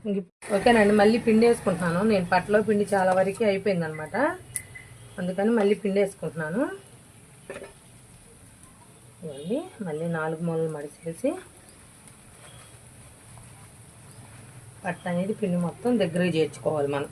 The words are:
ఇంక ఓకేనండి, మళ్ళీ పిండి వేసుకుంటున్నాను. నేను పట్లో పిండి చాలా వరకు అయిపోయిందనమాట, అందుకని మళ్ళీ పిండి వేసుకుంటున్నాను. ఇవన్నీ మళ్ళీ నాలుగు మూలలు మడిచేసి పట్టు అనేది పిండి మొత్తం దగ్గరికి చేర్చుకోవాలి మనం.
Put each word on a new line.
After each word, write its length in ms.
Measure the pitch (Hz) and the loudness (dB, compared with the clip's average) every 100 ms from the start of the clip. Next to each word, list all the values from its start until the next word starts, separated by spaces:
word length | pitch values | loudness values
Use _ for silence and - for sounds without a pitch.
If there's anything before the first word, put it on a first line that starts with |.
| 220 | -2
ఇంక 120 | 196 185 _ - 196 | -4 -6 _ -2 2
ఓకేనండి, 380 | 240 233 202 208 | 6 6 6 6
మళ్ళీ 180 | 208 233 233 | 6 4 4
పిండి 200 | 220 233 | 6 6
వేసుకుంటున్నాను. 540 | 233 - 175 175 170 214 | 4 0 -2 0 0 2
నేను 160 | 202 175 | 0 2
పట్లో 240 | 180 180 208 208 | 0 2 0 2
పిండి 180 | 208 202 | 0 2
చాలా 200 | 202 185 185 | 2 2 2
వరకు 260 | 190 196 220 | 0 0 0
అయిపోయిందనమాట, 640 | 196 202 180 160 156 156 214 302 370 - - - - - - - - | 0 0 -2 -2 -6 -6 -2 -2 -2 -10 -12 -12 -20 -20 -20 -18 -8
అందుకని 320 | 180 185 208 233 | -6 0 2 4
మళ్ళీ 180 | 202 202 | 2 2
పిండి 180 | 202 196 | 0 0
వేసుకుంటున్నాను. 600 | 196 - 165 160 156 190 320 392 - - - - - - - - - - - - - - - - - - - - - - - - | 0 -2 -10 -6 -4 -2 -4 -4 -16 -20 -20 -20 -20 -20 -18 -16 -18 -20 -20 -20 -20 -20 -20 -20 -20 -20 -20 -20 -20 -20 -20 -18
ఇవన్నీ 360 | 170 139 160 262 359 - 180 | -14 -12 -6 -6 -6 -12 -8
మళ్ళీ 180 | 151 170 165 | -6 -4 -4
నాలుగు 240 | 156 160 170 | -4 -4 -4
మూలలు 240 | 160 160 151 | -2 -4 -6
మడిచేసి 540 | 147 - 165 170 269 359 - - - - - - - - - - - - - - - - - - - - - - - - - - - - - - - - - - | -12 -12 -14 -4 -4 -4 -14 -20 -20 -20 -20 -20 -20 -20 -20 -20 -20 -20 -20 -20 -20 -20 -20 -20 -20 -20 -20 -20 -20 -20 -20 -20 -20 -20 -20 -20 -20 -20 -20 -12
పట్టు 220 | 185 175 185 | -10 -8 -4
అనేది 240 | 175 190 220 | -4 -2 -4
పిండి 180 | 196 175 175 | -2 -2 -2
మొత్తం 320 | - 240 240 | -4 -2 0
దగ్గరికి 300 | 175 170 180 160 | 0 0 0 0
చేర్చుకోవాలి 540 | 147 - - 156 139 143 | -2 -2 -4 -2 -2 -2
మనం. 140 | 143 | -6